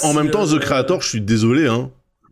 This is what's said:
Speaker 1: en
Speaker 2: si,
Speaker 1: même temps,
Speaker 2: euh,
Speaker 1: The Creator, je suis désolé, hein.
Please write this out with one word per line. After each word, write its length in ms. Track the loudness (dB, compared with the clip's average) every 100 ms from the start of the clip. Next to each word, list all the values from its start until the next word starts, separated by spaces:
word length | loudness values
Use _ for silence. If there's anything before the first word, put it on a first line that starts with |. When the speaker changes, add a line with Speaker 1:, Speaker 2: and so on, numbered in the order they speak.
Speaker 1:
en 80 | 0
Speaker 2:
si, 40 | 0
Speaker 1:
même 140 | 2
temps, 160 | 0 0
Speaker 2:
euh, 100 | 0
Speaker 1:
The 40 |
Creator, 400 | 0 -2 0 -2
je 80 | -2
suis 120 | -4
désolé, 460 | 0 2 2 2 0
hein. 240 | -2 -6 -14 _ _ _